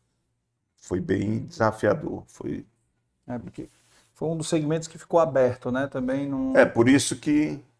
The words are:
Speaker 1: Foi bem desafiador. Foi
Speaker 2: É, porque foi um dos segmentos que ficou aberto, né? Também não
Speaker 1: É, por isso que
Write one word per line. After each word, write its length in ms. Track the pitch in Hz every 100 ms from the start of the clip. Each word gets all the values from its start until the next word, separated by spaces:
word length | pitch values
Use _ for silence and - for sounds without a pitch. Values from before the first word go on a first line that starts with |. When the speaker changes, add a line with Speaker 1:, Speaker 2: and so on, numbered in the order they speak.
| _ _ _ _ _ _ _ _
Speaker 1:
Foi 220 | - 92
bem 460 | 85 98 101 113 117
desafiador. 800 | - 110 - 107 - - 95 -
Foi 380 | - - 82 - _ _ _ _ _ -
Speaker 2:
É, 100 | 123
porque 320 | - - - _ _ _ _
foi 140 | - 156
um 80 | 165
dos 120 | 156
segmentos 380 | 165 147 160 160
que 100 | -
ficou 220 | - 170
aberto, 520 | 160 135 127 107 131
né? 160 | 127 139
Também 400 | 135 127 135 143
não 280 | 135 131 135
Speaker 1:
É, 100 | 123
por 240 | 113 117
isso 280 | 135 - 123
que 420 | 147 147 151 139 -